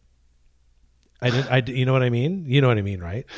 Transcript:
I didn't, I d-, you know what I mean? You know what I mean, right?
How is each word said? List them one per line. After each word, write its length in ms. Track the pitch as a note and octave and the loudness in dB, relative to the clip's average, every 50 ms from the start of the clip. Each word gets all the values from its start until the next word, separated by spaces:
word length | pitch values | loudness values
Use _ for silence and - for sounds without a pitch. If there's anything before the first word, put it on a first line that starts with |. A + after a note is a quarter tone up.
| _ _ _ _ _ _ _ _ _ _ _ _ _ _ _ _ _ _ _ _ _ _ _ _ A#2+ | _ _ _ _ _ _ _ _ _ _ _ _ _ _ _ _ _ _ _ _ _ _ _ _ -2
I 80 | B2 | -2
didn't, 200 | A#2+ B2+ C#3 B2+ | 0 0 0 0
I 100 | B2+ C3 | 0 0
d-, 180 | A#2+ B2 B2 C3+ | 0 0 -2 -2
you 80 | B2+ | 0
know 60 | B2+ C3 | 2 2
what 100 | C3 B2+ | 2 2
I 80 | B2 | 2
mean? 340 | A#2+ A#2 B2+ D#3 F#3 G3 E3+ | 0 0 0 -2 -4 -6 -4
You 140 | C3+ B2 C#3+ | 0 2 4
know 60 | C3+ | 4
what 120 | B2+ A#2 G#2+ | 4 4 2
I 40 | G2 | 0
mean, 180 | G2+ G2+ F2+ | -2 -4 -6
right? 240 | F2 E2+ F#2 A#2 C3+ - - | -8 -8 -8 -10 -10 -12 -16